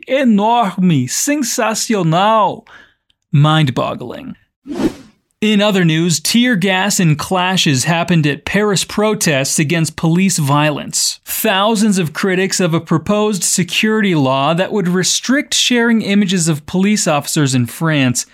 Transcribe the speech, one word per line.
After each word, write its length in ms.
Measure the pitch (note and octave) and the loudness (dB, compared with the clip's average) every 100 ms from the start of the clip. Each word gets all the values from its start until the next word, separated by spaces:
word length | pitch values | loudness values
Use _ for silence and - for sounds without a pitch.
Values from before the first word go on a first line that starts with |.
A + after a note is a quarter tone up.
| - | -4
enorme, 1000 | C4 B3+ G3+ G#3+ A#3+ G3 F3+ F3+ C#3+ B2+ | 0 2 2 2 0 0 0 2 2 0
sensacional. 1600 | - C#4 D4 A#3+ - A3 G#3+ - G#3 E3 E3 G#3 A3 F#3 - _ - - _ _ _ - | -4 -2 -2 -2 -2 -2 -2 -2 0 2 2 2 2 0 -2 _ -20 -20 _ _ _ -2
Mind-boggling. 1040 | C#3 D3+ D#3 C#3+ A#2+ A#2+ - A#2+ - - - _ _ C4 - - - - _ _ - | 2 4 4 2 0 -4 -6 -10 -12 -14 -18 _ _ -12 -4 -4 -4 -20 _ _ -4
In 180 | G#3+ G#3 | 0 2
other 240 | G#3 G3 | 2 2
news, 340 | E3+ D#3+ F3 D#3 | 2 2 0 0
tear 380 | - A#3 B3+ G#3 | 0 0 2 2
gas 420 | F#3+ F#3 G3+ - | 0 0 0 2
and 200 | E3+ D3 | 2 0
clashes 640 | - F#3 F3+ F#3 E3+ C3 | -2 -2 0 0 0 0
happened 420 | C3+ E3+ E3+ E3+ D3 | 0 -2 0 0 0
at 200 | C#3 - | -2 -4
Paris 380 | G3 G#3 F#3 | -2 0 -2
protests 720 | - - G#3+ G#3+ - C3+ C#3 - | -2 -2 -2 0 0 0 0 -2
against 360 | C#3+ E3+ D#3 | 0 0 -2
police 440 | - E3 E3+ F#3+ E3+ | -2 0 2 2 0
violence. 800 | C#3 D3 D3+ C#3+ D3+ - - - - | 0 2 2 -2 -6 -4 -4 -6 -10
Thousands 720 | - A3 F#3+ G#3 A3 A3 F#3+ | -4 -2 0 0 2 2 2
of 160 | D#3 | -2
critics 440 | - G3 F#3 F#3+ - | -2 -2 0 -2 0
of 140 | F3 | 0
a 80 | D#3+ | 0
proposed 640 | E3 D#3+ D#3 G#3 G#3+ F#3+ | 0 -2 0 0 0 -2
security 680 | - - F3+ - A3 A3 G3+ | -2 -2 -2 0 0 0 0
law 400 | D#3+ C3 C3+ C#3+ | 2 2 0 0
that 180 | E3+ F#3 | 0 -2
would 160 | G#3+ F3+ | -2 0
restrict 640 | F#3 E3+ - - C#4 D4 | 0 0 -2 0 -2 0
sharing 480 | - - B3 A#3 A3+ | -2 0 2 2 0
images 480 | G3 G3+ G3 F#3+ D#3+ | 2 0 2 0 0
of 160 | D3 | -2
police 420 | - F3+ G3 G#3 F3 | -2 -2 0 0 0
officers 480 | D3 C#3 D#3+ C#3 | -2 -2 0 0
in 120 | C3 A#2 | 0 -2
France 580 | - D#3+ D3+ B2+ B2 - | -2 -2 0 0 0 -6